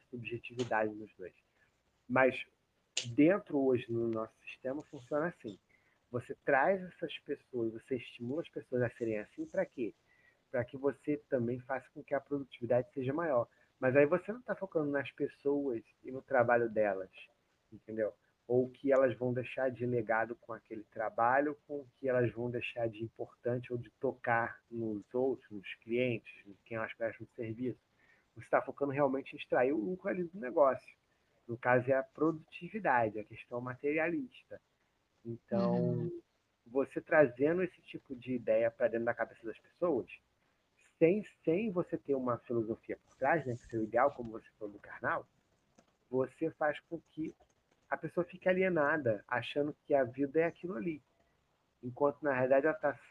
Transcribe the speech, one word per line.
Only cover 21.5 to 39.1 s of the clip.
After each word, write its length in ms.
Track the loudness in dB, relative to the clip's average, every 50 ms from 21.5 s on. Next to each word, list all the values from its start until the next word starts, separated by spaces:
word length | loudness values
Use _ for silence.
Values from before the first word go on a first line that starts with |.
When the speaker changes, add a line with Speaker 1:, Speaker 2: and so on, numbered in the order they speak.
| -2 -6 _
Speaker 1:
com 180 | -12 -10 -10 -10 -12 _ _
que 100 | -2 0
elas 220 | 2 4 2 2 0
vão 180 | -2 -4 -4
deixar 380 | -4 -4 -6 -6 -6 -4 -4 -4
de 140 | -4 -6 -10
importante 680 | -10 _ -10 -14 -14 -12 _ -4 -4 -4 -4 -4 -6 -8
ou 60 | -8
de 120 | -8 -10 _ _
tocar 640 | -4 -4 -4 -2 -2 0 2 2 0 -2 -6 -10 _ -12
nos 320 | -8 -6 -6 -4 -6 -6 -8 _ -4
outros, 380 | -2 0 0 -2 -4 -8 -14
nos 240 | -14 -14 -12 -14 -16
clientes, 560 | -14 -8 -4 -2 0 0 0 -2 -4 -8 -12 -20 -20 -20
em 100 | -20 -20 _ _
quem 120 | -10 -8
elas 180 | -6 -6 -6 -6
prestam 320 | -6 -6 -6 -6 -8 -14 -16 _
serviço. 460 | -10 -8 -8 -8 -6 -6 -6 -6 -8 _ _ _ _ _ _ _ _ _ _ _
Você 120 | -20 -6 0
tá 140 | 0 0 0
focando 300 | 0 -4 -4 -4 -2 0
realmente 400 | 2 2 2 2 0 -4 -8 -12
em 60 | -14
extrair 340 | -8 -2 0 2 2 2 2
o 60 | 0
lucro 300 | -2 -2 -4 -4 -4 -4
ali 160 | -4 -4 -4
do 140 | -6 -8 -10
negócio. 580 | -8 -2 4 4 6 6 4 2 -4 -18 -20 _ _ _ _ _ _ _ _ _ _ -10
No 100 | -10 -4
caso, 320 | 2 4 4 4 4 4
é 40 | 2
a 80 | 2 0
produtividade, 1160 | -2 _ 0 0 0 0 -2 -6 _ -18 -14 -14 -10 -8 -4 0 2 4 4 2 2 -2 -4
a 60 | -10
questão 360 | -12 -14 -18 -14 -10 -8 -8
materialista. 1000 | -8 -8 -8 -4 -2 -2 0 0 0 0 -2 -4 -6 -6 -12 -18 -20 -20 -20 -20 _ _ _ _ _ _ _ _ _ _ _ _ -12
Então, 560 | -12 -12 -12 _ -4 0 0 2 2 2 2
Speaker 2:
Uhum. 420 | 2 0 0 0 -2 -4 -6 -8 -14 _ _ _ _ _ _ _ _
Speaker 1:
você 340 | -4 -2 -2 -2 -2 -2 -8
trazendo 640 | -4 2 6 6 6 6 4 2 0 2 2 2 0
esse 180 | -2 -4 _ _
tipo 320 | -16 -16 -16 -14 -12 -14
de 200 | -12 -8 -6 -6
ideia 360 | -4 0 2 2 2 2 2
pra 180 | 0 2 0 0
dentro 180 | 2 0 0
da 80 | -2